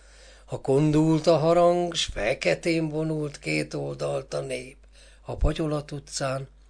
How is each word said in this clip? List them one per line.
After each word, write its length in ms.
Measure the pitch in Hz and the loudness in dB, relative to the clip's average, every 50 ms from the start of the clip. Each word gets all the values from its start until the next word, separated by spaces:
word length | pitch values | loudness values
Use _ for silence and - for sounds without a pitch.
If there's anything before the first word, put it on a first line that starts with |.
| - - - - - - - - - | -20 -20 -20 -20 -20 -20 -20 -20 -12
Ha 160 | - 127 - | -10 -10 -4
kondult 640 | - - 135 139 156 151 151 156 160 160 160 151 151 | 0 2 4 4 4 4 4 4 4 4 4 4 4
a 100 | 175 165 | 4 4
harang, 560 | 143 156 165 170 175 175 175 175 175 175 170 165 | 4 4 4 4 6 6 4 4 2 0 -2 -2
s 120 | 165 - | -4 -4
feketén 840 | - - - 202 120 143 - - 180 - - - 175 165 165 160 151 | -4 -4 -2 -2 -2 -2 0 0 -2 -2 0 0 0 0 0 0 -2
vonult 500 | 147 156 160 160 156 151 151 143 - - | -2 -4 -2 -2 -2 -4 -4 -6 -8 -8
két 340 | - 156 156 156 151 151 160 | -6 -4 -4 -2 -4 -4 -6
oldalt 600 | 143 139 143 139 135 147 143 143 139 135 - 147 | -8 -8 -8 -8 -6 -6 -4 -4 -6 -6 -6 -8
a 60 | 143 | -8
nép 380 | 139 135 127 127 127 131 147 - - - - - - - - - | -6 -6 -8 -10 -10 -14 -18 -20 -20 -20 -20 -20 -20 -20 -20 -18
a 140 | - - 120 | -14 -12 -2
Patyolat 560 | - - 147 156 175 160 151 151 147 143 - | 2 2 2 2 0 -2 -2 -2 -4 -4 -6
utcán, 560 | 151 143 - - - - 143 135 131 135 139 - - - - - | -10 -12 -12 -10 -8 -6 -4 -4 -4 -6 -8 -12 -16 -20 -20 -20